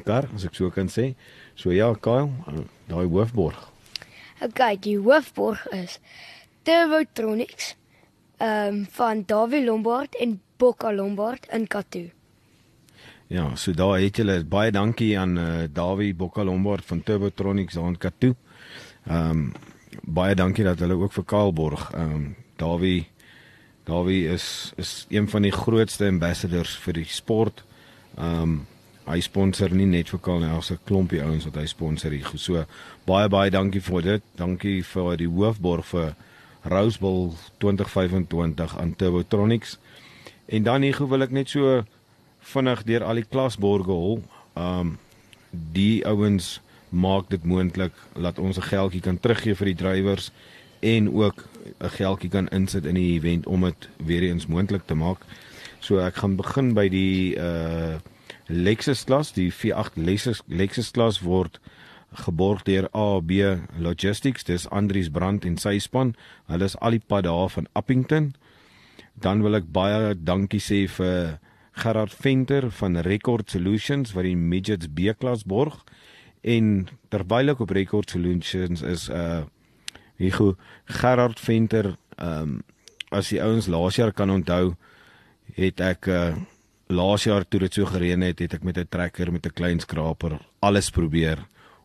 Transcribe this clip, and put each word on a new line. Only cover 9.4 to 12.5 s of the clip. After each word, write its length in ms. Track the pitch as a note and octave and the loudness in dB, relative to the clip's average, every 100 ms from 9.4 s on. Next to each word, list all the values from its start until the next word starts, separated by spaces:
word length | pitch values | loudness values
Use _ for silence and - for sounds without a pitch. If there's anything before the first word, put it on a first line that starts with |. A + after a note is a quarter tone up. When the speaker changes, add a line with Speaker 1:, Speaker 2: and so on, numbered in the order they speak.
| A#3 D4 | 2 2
Speaker 2:
Lombard 500 | A#3+ A3 A3 A#3+ C#4+ | 2 0 0 -2 -2
en 260 | - A#3+ G3+ - - | -4 -2 -2 -8 2
Bokka 360 | A3 - A3+ | 4 4 -2
Lombard 520 | G3+ G3 G3+ A3 B3+ - | -2 -2 -2 -4 -4 -6
in 140 | A3+ A3 | -4 -2
Kathu. 440 | G3+ F#3 F#3 E3+ - _ _ _ | -4 -6 -10 -12 -16 _ _ _